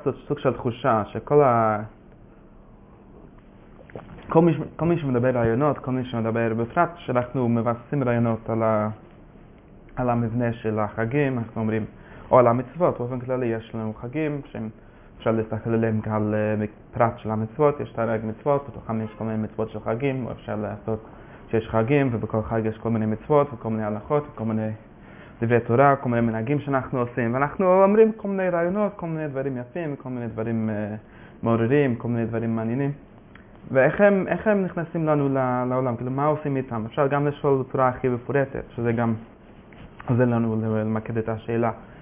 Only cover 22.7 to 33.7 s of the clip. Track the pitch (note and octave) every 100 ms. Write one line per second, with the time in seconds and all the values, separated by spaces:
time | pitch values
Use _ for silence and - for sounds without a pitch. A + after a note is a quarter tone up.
22.7 | G#2+ A2+ A2+ G#2+ A2 - D3 C#3+ A#2 A2+
23.7 | A2 G#2+ G#2+ - D3 D3 - A2 A2 A2
24.7 | A2 - - - - - - A#2 A#2+ A#2
25.7 | A#2 C#3 C3+ B2+ A#2 A#2 A2 A2+ D3 C3
26.7 | C3+ B2 C3 A#2+ - A#2 B2+ C#3+ - F#3
27.7 | F#3 G3 G#3+ A3 A3 G3+ G3 F#3 F3 F3
28.7 | G3+ G#3 G3+ E3+ D#3+ D#3 C3+ C#3 B2+ A#2+
29.7 | F3+ D#3+ C#3 B2+ B2 A#2 A2 A2+ A2+ A2
30.7 | G#2 G#2 G#2+ - - - - A2 A#2 A2+
31.7 | D3 C#3 A#2 A#2 A#2 A2+ A2+ A#2 A2+ A2
32.7 | B2 C#3+ C#3+ - - - - - - -